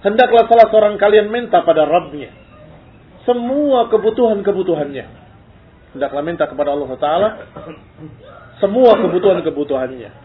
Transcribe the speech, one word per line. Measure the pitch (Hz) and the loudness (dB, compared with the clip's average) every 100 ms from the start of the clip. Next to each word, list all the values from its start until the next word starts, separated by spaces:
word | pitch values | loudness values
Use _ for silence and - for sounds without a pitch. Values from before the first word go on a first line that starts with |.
Hendaklah | 202 226 240 233 226 | 0 2 4 4 4
salah | 233 214 | 4 6
seorang | 214 208 208 | 4 2 2
kalian | 202 214 208 | 4 4 2
minta | 240 233 175 | -6 0 0
pada | 165 156 | 2 0
Rabbnya | 147 170 147 147 123 - _ - - - - - - - - | 2 0 -2 -16 -16 -20 _ -20 -20 -20 -20 -20 -20 -6 -2
semua | 240 240 277 294 247 233 | -2 -2 -2 0 0 0
kebutuhan-kebutuhannya. | 220 208 226 233 202 196 190 180 156 143 135 - - - _ _ _ _ _ _ | 0 0 0 0 0 -2 -2 -2 -4 -4 -10 -14 -20 -20 _ _ _ _ _ _
Hendaklah | 135 139 139 | -8 -6 -6
minta | 156 165 143 | -8 -4 -4
kepada | 135 143 | -2 -4
Allah | 143 131 127 | -4 -6 -6
Taala | 147 165 214 214 - 165 165 156 - - 156 - - - - - | -2 0 -2 -4 -18 -18 -18 -20 -20 -20 -20 -20 -20 -20 -20 -4
semua | 196 226 247 - | -2 4 4 4
kebutuhan-kebutuhannya. | 190 180 196 170 160 143 143 135 127 131 104 - | 2 2 2 0 -2 -6 -4 -4 -6 -10 -18 -20